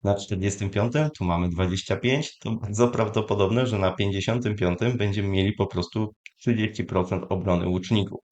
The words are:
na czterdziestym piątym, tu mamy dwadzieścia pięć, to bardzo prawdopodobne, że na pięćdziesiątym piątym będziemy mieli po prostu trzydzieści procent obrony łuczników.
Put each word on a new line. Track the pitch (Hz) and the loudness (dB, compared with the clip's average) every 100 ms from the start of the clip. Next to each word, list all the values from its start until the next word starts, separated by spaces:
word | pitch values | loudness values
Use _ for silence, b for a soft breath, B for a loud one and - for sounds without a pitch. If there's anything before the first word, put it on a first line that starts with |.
na | 101 101 | 0 0
czterdziestym | - 98 98 - 98 | -2 -2 -2 -2 -2
piątym, | 101 117 139 151 - | 0 0 0 -2 -2
tu | 90 | 0
mamy | 85 90 | 0 0
dwadzieścia | 85 92 95 - 104 | 0 0 -2 -2 -2
pięć, | 120 139 - - | 2 0 -2 -8
to | - | -6
bardzo | 113 101 107 120 | -4 -4 2 2
prawdopodobne, | 120 107 110 107 101 95 117 127 | 4 0 0 -2 2 2 2 2
że | 107 | 2
na | 95 | 0
pięćdziesiątym | 92 101 98 95 123 120 107 | 2 0 0 0 0 0 0
piątym | 90 87 117 117 | 0 2 0 0
będziemy | 104 98 98 | 0 0 0
mieli | 95 95 | 2 2
po | - 98 | 2 -2
prostu | 90 87 - 107 - - _ | -2 -4 -2 -4 -6 -20 _
trzydzieści | - 113 104 - | 0 0 0 -4
procent | 87 92 90 95 - | -2 -2 0 -4 -2
obrony | 95 92 87 90 | -2 2 2 2
łuczników. | 92 92 110 92 - _ | -2 0 0 0 -6 _